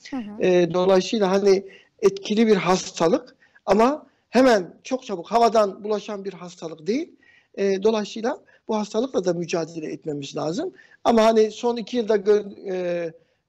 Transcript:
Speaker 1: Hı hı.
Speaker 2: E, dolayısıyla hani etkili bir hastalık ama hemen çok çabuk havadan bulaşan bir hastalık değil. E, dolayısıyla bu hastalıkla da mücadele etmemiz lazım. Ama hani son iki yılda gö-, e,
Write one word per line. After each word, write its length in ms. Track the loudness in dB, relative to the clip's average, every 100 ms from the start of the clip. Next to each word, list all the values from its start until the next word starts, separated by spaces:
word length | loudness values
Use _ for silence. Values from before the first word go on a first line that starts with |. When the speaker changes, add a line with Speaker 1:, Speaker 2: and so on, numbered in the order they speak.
| -14
Speaker 1:
Hı 60 | -12
hı. 260 | -12 -4
Speaker 2:
E, 320 | 0 2 2
dolayısıyla 560 | 0 2 2 2 -2 0
hani 320 | 2 2 2 0 -20 _ 0
etkili 480 | 0 0 -4 2 4
bir 100 | 2
hastalık 800 | 2 -2 -2 -2 0 0 -4 _ _ _ 0
ama 400 | 4 4 0 -10 _ _
hemen 440 | 4 6 4 0 -14
çok 220 | -8 -8 -6
çabuk 200 | -10 -2
havadan 580 | 2 4 4 2 -2
bulaşan 400 | -6 -6 -6 -10
bir 80 | -10
hastalık 540 | -12 -18 -14 -14 -10 -4
değil. 260 | -4 -4 _ _ _ _
E, 280 | -4 -2 2
dolayısıyla 560 | 0 0 -6 -6 -6 -8 _ _ -6
bu 80 | -4
hastalıkla 480 | -4 -4 -2 -2
da 80 | -2
mücadele 600 | -2 -4 -4 -6 -10 -10
etmemiz 440 | -10 -8 -8 -8 -6
lazım. 360 | -6 -6 -8 -12 _ _
Ama 200 | 2 4
hani 260 | 4 4 2
son 260 | 0 -4 -4
iki 200 | -4 -4
yılda 200 | 0 0
gö-, 560 | 2 2 0 -12 -8
e, 400 | -6 -4 -4 -6 -10 _ _